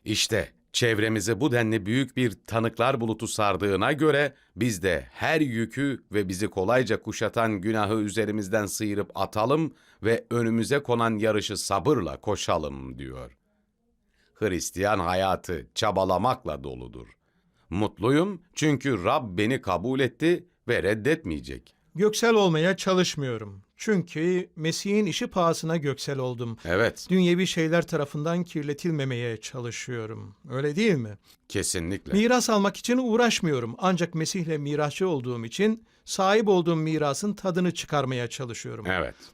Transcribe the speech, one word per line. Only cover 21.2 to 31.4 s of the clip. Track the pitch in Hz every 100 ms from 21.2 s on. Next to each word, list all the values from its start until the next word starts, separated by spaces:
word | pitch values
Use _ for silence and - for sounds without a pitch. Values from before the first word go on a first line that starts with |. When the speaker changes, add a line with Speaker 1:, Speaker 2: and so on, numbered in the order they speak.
| 101 76 62 64 - _ _
Speaker 2:
Göksel | 156 208 208 233
olmaya | 220 190 156 175 190
çalışmıyorum. | - 185 175 - 135 110 104 98 - -
Çünkü | - 196 170 151 170 180 185 -
Mesih'in | 160 160 196 208 208
işi | - 247
pahasına | 190 170 160 160 165
göksel | 143 127 - 135
oldum. | 127 120 117 110
Speaker 1:
Evet. | - 92 110 - -
Speaker 2:
Dünyevi | 185 175 175 185
şeyler | - 160 170 165
tarafından | 160 143 151 156 175
kirletilmemeye | 170 160 143 143 175 156 135 120 120 110
çalışıyorum. | - 131 120 110 - 120 110 107 101 101 -
Öyle | 131 147 151
değil | 220
mi? | 151 110 101 _ _